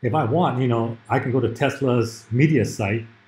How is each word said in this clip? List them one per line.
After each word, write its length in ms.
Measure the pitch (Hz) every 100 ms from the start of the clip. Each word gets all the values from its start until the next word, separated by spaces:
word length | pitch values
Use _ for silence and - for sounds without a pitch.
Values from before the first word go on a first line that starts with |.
If 120 | 123
I 100 | 156
want, 360 | 127 147 170 123
you 80 | 131
know, 280 | 117 117 113 -
I 100 | 127
can 140 | 131
go 80 | 127
to 120 | 117
Tesla's 720 | - 143 - 135 123 113 - -
media 340 | 117 156 151
site 420 | 101 - 101 113 113 -